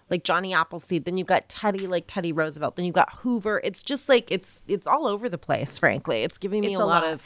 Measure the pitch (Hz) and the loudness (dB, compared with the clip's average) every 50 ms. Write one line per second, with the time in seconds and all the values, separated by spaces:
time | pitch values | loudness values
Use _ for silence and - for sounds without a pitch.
0 | _ _ 180 180 - - 170 170 190 190 185 165 165 - - 170 - - 185 165 | _ _ -4 -2 0 0 0 0 0 0 0 0 0 0 -4 -8 -4 -2 -2 -2
1 | 147 180 180 185 180 - 185 - - - - - - 214 196 190 196 185 185 175 | -2 -2 -4 -4 2 2 2 2 2 -2 -8 -2 0 0 0 0 -2 -2 -2 -2
2 | 170 - - 202 170 170 156 156 156 156 143 151 151 131 - - 180 175 160 185 | -4 -4 -6 -4 -4 -2 0 0 0 -2 -2 -4 -4 -4 -2 -2 -4 2 4 4
3 | - - - - - 247 247 226 190 214 214 - - 208 190 - - - 285 269 | 4 4 2 -4 -4 -2 -2 0 0 0 -2 0 -2 -2 -4 -4 -4 -4 -4 -4
4 | - - 269 240 - - 180 190 - - - - - - 196 190 - 147 - 294 | 4 4 4 4 4 2 -4 -4 -4 -6 -8 -8 -4 -4 -4 -4 2 2 2 2
5 | 320 233 202 208 226 240 180 160 - - 147 113 127 139 - - - 147 98 135 | 2 0 -2 -2 -4 -6 -6 -6 -2 -2 -2 0 0 -2 -2 2 2 2 2 2
6 | - - 135 110 113 160 - - - 196 190 214 208 202 196 190 214 196 170 170 | 0 -2 0 0 0 -2 -4 -6 -6 -4 -2 0 0 0 0 2 2 4 4 4
7 | 160 160 160 151 - | 2 0 -2 -6 -8